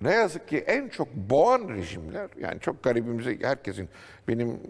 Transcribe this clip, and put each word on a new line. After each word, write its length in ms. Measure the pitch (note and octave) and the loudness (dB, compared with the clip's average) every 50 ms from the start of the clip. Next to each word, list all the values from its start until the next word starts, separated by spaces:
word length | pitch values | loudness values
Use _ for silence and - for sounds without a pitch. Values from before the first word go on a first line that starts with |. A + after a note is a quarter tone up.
ne 100 | G2+ C#3+ | 0 2
yazık 360 | G3+ A#3 A3 F3+ - D#3+ - - | 4 4 4 2 0 -4 -6 -4
ki 100 | D3 - | -4 -2
en 320 | - D#3+ G#3+ C#4 C#4 A3+ | 0 0 0 0 -2 -4
çok 180 | - - D3+ - B2+ | -4 -4 -4 -4 -4
boğan 540 | A#2 F#2+ G2+ C3 D3 F3 A#3+ C4 B3 A3 E3 | -6 0 4 6 6 6 6 6 4 2 -2
rejimler, 600 | A2 G2 E2+ D#2+ - F2 D#2 D#2+ - G3+ G3+ - - - | -6 -6 -6 -6 -8 -10 -10 -8 -8 -8 -10 -10 -10 -8
yani 200 | - E2+ - - | -6 -6 -6 -4
çok 240 | - - - - - | -4 -4 -4 0 2
garibimize, 540 | C3 A#2 A#2 A2+ A#2+ A#2+ A#2 A#2+ - G#2+ - | 2 2 2 2 0 -2 -2 -2 -2 -4 -2
herkesin, 480 | - B2+ C#3 - - G2+ G2 G2+ F#2 E2+ - - - - - - - - | -2 -2 -2 -2 -4 -6 -8 -8 -8 -10 -12 -16 -20 -20 -20 -8 -4 -2
benim, 220 | A#2 A#2 A#2+ A#2 A#2+ - - | 0 0 0 -2 -4 -6 -8